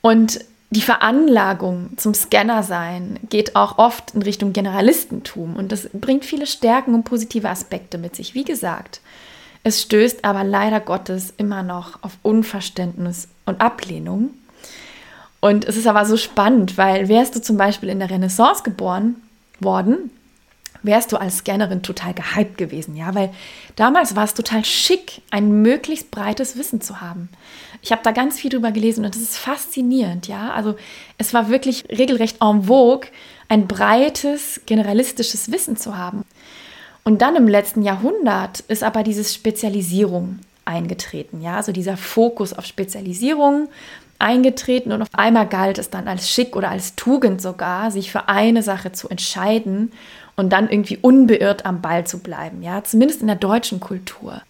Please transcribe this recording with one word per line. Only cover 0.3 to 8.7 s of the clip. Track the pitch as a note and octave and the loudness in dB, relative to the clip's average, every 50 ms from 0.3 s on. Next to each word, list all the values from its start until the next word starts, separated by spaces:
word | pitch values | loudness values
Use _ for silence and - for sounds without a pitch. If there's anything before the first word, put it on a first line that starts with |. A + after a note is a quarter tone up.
| - - - _ _ _ _ _ | 0 -8 -12 _ _ _ _ _
die | G#3+ G#3+ | -2 0
Veranlagung | - - A#3 - - A3 A#3+ C#4 D#4+ D4+ B3 G#3+ G3 F#3+ F#3+ F3 F#3+ F#3 F3+ F3+ F3+ - - | 4 4 4 4 4 2 4 4 6 6 6 4 4 2 0 -2 -4 -4 -4 -6 -8 -10 -10
zum | - - G#3+ G#3 | -4 -2 0 0
Scanner-Sein | - - - - G#3 G3+ A3+ A#3 A3 G3 G3 F3+ F3 E3+ E3+ F3+ F3+ F3+ F#3+ - - - - | 0 0 2 2 2 4 4 0 0 0 -2 -4 -6 -4 -6 -8 -8 -8 -10 -10 -12 -10 -2
geht | - G#3 G#3 - - | -2 -2 -2 2 2
auch | G3+ G3+ G#3 - | 2 2 2 4
oft | - A3+ A#3+ A3+ - - - - | 4 4 4 2 -4 -14 -6 -4
in | G#3+ G3 | -2 -2
Richtung | G3+ G3 - G3+ G3 | -2 -2 -2 -2 -2
Generalistentum | F#3+ G#3 G3 G3+ F#3 G3 G3 A#3+ E4 E4 - - - - - - - F#3+ E3 E3 E3+ | 0 -2 -4 -2 0 4 4 4 4 4 0 -6 -10 -10 -10 -12 -12 -10 -10 -8 -8
und | - G3 F#3+ | -8 -6 -6
das | G#3+ G3 - - - | -6 -8 -8 -10 -12
bringt | G3+ A3 B3+ C4 C#4 C#4 | -6 -2 0 0 0 -2
viele | - D#4+ C#4+ D4 | -4 -8 -6 -6
Stärken | C#4+ - - B3 A3+ A#3 C4 C4 C4 A#3 | -6 -6 -2 0 2 2 2 2 0 0
und | A#3 A3+ | 0 0
positive | - B3 A3+ A3 A3+ - A3+ G3+ | -2 -4 -4 -4 -4 -6 -4 -4
Aspekte | F#3+ F3+ F#3 - - F#3 F3+ - _ - E3+ | -4 -6 -8 -8 -10 -10 -12 -10 _ -12 -10
mit | E3+ F3 - | -10 -12 -12
sich. | - - - - | -14 -16 -10 -8
Wie | B3+ C#4 | -6 -6
gesagt, | - D#4+ - - F3 | -6 -6 -6 -6 -6